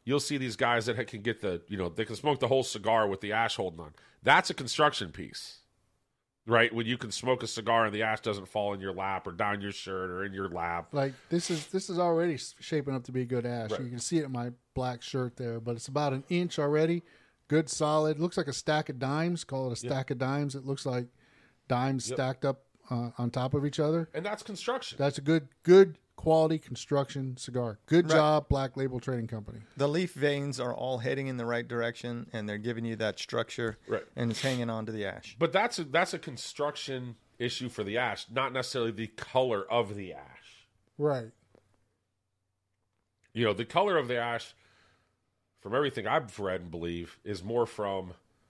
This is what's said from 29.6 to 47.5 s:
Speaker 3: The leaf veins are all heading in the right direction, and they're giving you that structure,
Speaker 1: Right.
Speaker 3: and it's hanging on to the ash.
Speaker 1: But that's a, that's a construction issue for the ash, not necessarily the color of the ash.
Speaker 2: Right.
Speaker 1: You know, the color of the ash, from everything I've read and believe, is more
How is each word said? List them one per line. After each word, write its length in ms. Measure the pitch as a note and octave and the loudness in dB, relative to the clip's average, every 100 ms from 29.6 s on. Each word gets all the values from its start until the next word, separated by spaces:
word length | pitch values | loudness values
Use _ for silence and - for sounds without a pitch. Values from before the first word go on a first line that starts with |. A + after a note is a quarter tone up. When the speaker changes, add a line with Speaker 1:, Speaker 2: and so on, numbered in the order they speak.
| A2 - | -12 0
Speaker 3:
The 100 | C#3+ | 2
leaf 260 | D#3+ F3+ | 2 0
veins 460 | C#3 D3 C#3+ C#3+ B2 | 2 2 2 -2 -2
are 140 | B2 | -2
all 240 | - B2+ B2 | -2 -2 -2
heading 300 | C3 C3+ C3+ | -2 -2 -2
in 100 | B2+ | -4
the 80 | A#2 | -2
right 200 | A#2+ A#2 | -2 -2
direction, 640 | A#2+ A#2 A#2 B2 A#2+ - | -2 -2 -4 -8 -8 -8
and 140 | A#2 G#2 | -8 -4
they're 100 | G#2 | -4
giving 260 | A2+ A2+ | -4 -4
you 140 | A#2 A2 | -4 -2
that 200 | A2 G2 | -2 -2
structure, 600 | - A#2 A2 - A2+ G#2+ - | -4 -2 -2 -2 -4 -4 -4
Speaker 1:
Right. 160 | A2 - - | -4 -4 -4
Speaker 3:
and 120 | A#2 | -2
it's 120 | G#2+ | 0
hanging 280 | C3+ B2+ A#2 | -2 -2 -2
on 160 | A2+ A2 | -4 -6
to 60 | |
the 140 | A2 G2 | -4 -6
ash. 320 | G2 - - | -6 -12 -2
Speaker 1:
But 140 | E3 | 0
that's 260 | F#3 A#3 - | 2 0 -2
a, 60 | D3+ | 0
that's 280 | D3+ F#3 | 2 2
a 60 | E3 | -2
construction 960 | D3+ B2 - - D3 D3 - C3 B2 A2+ _ - | -10 -12 -12 -4 -4 -4 -8 -8 -8 -14 _ -6
issue 300 | A#2+ - B2 | -4 -4 -6
for 160 | - G2+ | -4 -2
the 120 | A2+ | 0
ash, 320 | B2 G2 - | 0 -4 -6
not 220 | A#2+ C3 | -4 -2
necessarily 400 | C3 B2+ C3+ A#2 | -2 -4 -2 -2
the 160 | G#2+ A2 | -4 -8
color 580 | - - C3 C3 G#2 F#2+ | -8 0 2 2 0 2
of 240 | A#2 G#2 G#2 | 0 0 -4
the 180 | F#2 | -10
ash. 540 | D#2 C#2 - - - _ _ _ - | -12 -16 -20 -20 -20 _ _ _ -4
Speaker 2:
Right. 340 | D3 C3+ A2+ - _ _ _ _ _ _ _ _ _ _ _ _ _ _ _ _ _ _ _ | -2 -2 -6 -18 _ _ _ _ _ _ _ _ _ _ _ _ _ _ _ _ _ _ _
Speaker 1:
You 120 | A2+ A2+ | 0 2
know, 80 | |
the 120 | G2 - | 2 0
color 320 | F3 G3+ E3+ | 2 4 2
of 120 | B2+ | 2
the 80 | B2 | -2
ash, 360 | A#2 A#2 - - _ _ _ _ _ _ _ _ _ _ | -2 -4 -6 -20 _ _ _ _ _ _ _ _ _ _
from 120 | G2 | -4
everything 320 | B2 C#3+ B2 G#2+ | 0 0 -2 0
I've 320 | D3+ G#2+ G2+ | 0 -2 -6
read 240 | G2 F#2 | -4 -4
and 100 | F2 | -6
believe, 460 | E2 E2+ E2+ E2 - | -6 -6 -6 -8 -14
is 200 | - F#2+ | -10 -8
more 220 | F#2+ | -4